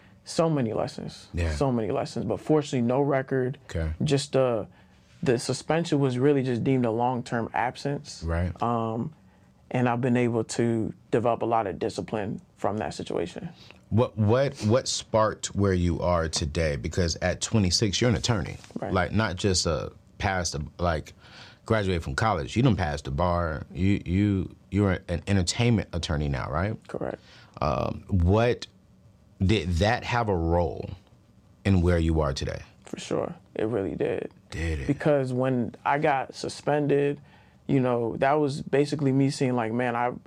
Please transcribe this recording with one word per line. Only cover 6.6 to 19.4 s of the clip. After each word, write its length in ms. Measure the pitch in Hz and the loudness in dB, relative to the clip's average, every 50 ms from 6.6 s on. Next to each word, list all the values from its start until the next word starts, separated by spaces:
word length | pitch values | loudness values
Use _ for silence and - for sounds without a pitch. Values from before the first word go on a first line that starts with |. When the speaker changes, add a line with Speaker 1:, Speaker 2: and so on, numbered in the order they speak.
| 120 | 0
Speaker 1:
deemed 200 | 135 135 131 123 | 2 2 2 2
a 60 | 117 | 0
long-term 600 | 110 117 120 127 127 120 117 - 127 117 113 - - | 0 0 0 0 0 -2 -4 -4 -4 -4 -4 -2 -2
absence. 680 | - 110 123 131 - - 143 143 143 143 - - - 80 | -2 -2 -2 -4 -6 -6 -6 -6 -6 -8 -12 -14 -10 -6
Speaker 2:
Right. 260 | 82 82 85 90 90 87 - 117 | -4 -2 -2 -2 -2 -4 -4 -2
Speaker 1:
Um, 500 | 117 120 117 113 113 110 120 - 156 - - - - _ _ _ _ _ _ _ _ | -2 -2 -2 -2 -2 -4 -4 -6 -6 -10 -14 -20 -20 _ _ _ _ _ _ _ _
and 180 | - 127 123 123 | -2 0 2 2
I've 120 | 120 120 | 2 0
been 160 | 127 131 120 | 2 2 2
able 280 | 123 123 120 117 117 110 | 4 2 2 2 0 -2
to 480 | - - - 120 117 117 113 107 - - - - _ | -2 -2 0 0 0 0 0 -2 -4 -6 -10 -6 _
develop 320 | - 123 107 123 113 104 107 | 0 2 2 2 0 0 0
a 40 | |
lot 200 | 113 117 113 110 | 0 0 0 0
of 120 | 98 85 - | -2 -4 -4
discipline 640 | - 110 - - 95 - - 110 101 104 - - - _ _ - | -4 -4 -4 -6 -6 -4 -4 -4 -4 -4 -6 -8 -10 _ _ -6
from 180 | - 104 98 107 | -4 -2 -2 -2
that 160 | 90 73 - | -4 -4 -6
situation. 540 | - - - - - 85 - - - - 170 - - - - - - - _ | -8 -8 -6 -4 -4 -4 -4 -8 -10 -12 -12 -14 -16 -20 -20 -20 -20 -10 _
Speaker 2:
What, 280 | - 107 123 - - | 2 2 2 2 0
what, 380 | 107 107 101 110 127 139 139 139 - 107 | 0 2 4 4 4 2 0 -2 -2 0
what 220 | 104 110 131 131 - | 2 2 2 2 0
sparked 680 | - - - - - 110 110 107 - - - - - | -4 -6 -4 0 2 2 2 2 0 -2 -8 -6 -2
where 180 | 95 98 98 92 | 0 2 2 4
you 260 | 90 87 87 85 - | 4 2 2 0 0
are 280 | - 87 90 85 82 80 | 0 2 2 2 0 0
today? 480 | - - 87 73 71 85 82 78 73 | -2 -2 -4 -2 -2 0 0 0 0
Because 400 | 67 58 80 - - 90 85 87 - - | -2 -4 -4 -2 0 0 0 -2 -2 -2
at 180 | 90 82 - | -2 -2 -4
twenty-six, 600 | - - - 113 101 90 - - 120 104 90 - | -4 0 2 2 2 4 2 2 0 0 0 0
you're 100 | 113 123 | 2 2
an 60 | 113 | 2
attorney. 400 | - - - 120 101 76 - - - - - - - | 2 0 0 0 0 -2 -4 -8 -12 -16 -14 -12 -10
Speaker 1:
Right. 120 | - 98 92 | -6 -2 0
Speaker 2:
Like, 200 | 92 90 - - | 0 0 0 0
not 240 | 101 110 104 87 | 0 0 0 -2
just 300 | 92 | -2